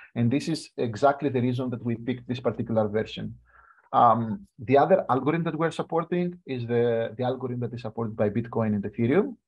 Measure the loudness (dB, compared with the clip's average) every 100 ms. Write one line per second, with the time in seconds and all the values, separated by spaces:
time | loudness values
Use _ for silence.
0 | -10 0 2 2 -2 -6 -6 -6 -4 2
1 | 2 2 0 0 0 -2 -4 -4 -4 -4
2 | -6 -8 -6 -4 -4 -4 -2 0 0 -2
3 | -4 -8 -12 -12 _ -20 -20 _ -2 6
4 | 6 6 0 -6 -10 -10 2 4 6 4
5 | 4 0 2 0 -2 0 -2 -2 -2 -2
6 | 0 -2 -2 -6 -8 -6 0 2 2 2
7 | -2 -4 -4 -4 -4 -4 -6 -8 -10 -6
8 | -4 0 0 0 -2 -2 0 0 -2 0
9 | 2 4 2 -4